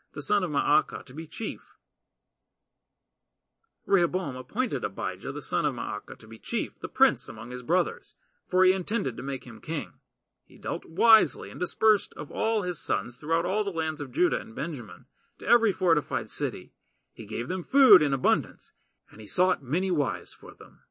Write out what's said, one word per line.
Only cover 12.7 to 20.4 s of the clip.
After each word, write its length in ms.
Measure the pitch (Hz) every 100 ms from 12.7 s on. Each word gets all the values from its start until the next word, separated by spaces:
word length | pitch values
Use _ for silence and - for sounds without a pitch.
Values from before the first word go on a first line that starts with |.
| 175
sons 360 | - 104 104 120
throughout 300 | 151 165 175
all 160 | 202
the 80 | 202
lands 280 | 165 160 151
of 120 | 139
Judah 280 | 123 175 120
and 160 | 104 113
Benjamin, 500 | 160 147 107 90 117 _ _ -
to 80 | -
every 240 | 226 220
fortified 580 | - 185 156 139 131 113
city. 440 | - 143 104 92 _ _ _ _
He 120 | - 104
gave 220 | 107 123
them 160 | 185
food 400 | 165 269 262 196
in 100 | 151
abundance, 600 | 139 160 208 101 90 - _ _ _ _
and 120 | -
he 40 | 104
sought 380 | - 185 180
many 260 | 127 156 190
wives 460 | 170 127 90 87
for 180 | -